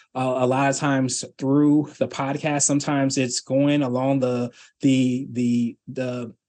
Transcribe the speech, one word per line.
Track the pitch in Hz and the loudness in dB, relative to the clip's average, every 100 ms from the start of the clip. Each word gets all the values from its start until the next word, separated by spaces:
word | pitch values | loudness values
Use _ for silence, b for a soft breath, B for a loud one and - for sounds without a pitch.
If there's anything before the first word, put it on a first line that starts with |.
| B | B
uh, | 131 131 127 | -6 -2 0
a | 127 | 2
lot | 131 139 | 2 0
of | 135 | 0
times | 151 135 127 - 123 - | 0 0 0 -4 -10 -6
through | 135 143 147 151 147 - | 0 4 4 4 0 -4
the | 131 | -4
podcast. | - 135 143 151 147 | -4 -4 -4 -2 0
Sometimes | - 143 143 143 135 135 | 0 0 0 0 0 0
it's | 127 - | -2 -4
going | - 131 143 147 | -2 2 2 2
along | 135 123 131 139 | 0 0 0 0
the, | 127 123 120 B B B | 0 -2 -4 B B B
the, | 139 131 127 127 139 | 2 4 2 0 -4
the, | 117 120 120 117 - - | -2 0 2 0 -4 -12
the, | 127 127 123 117 - | -8 -6 -6 -10 -14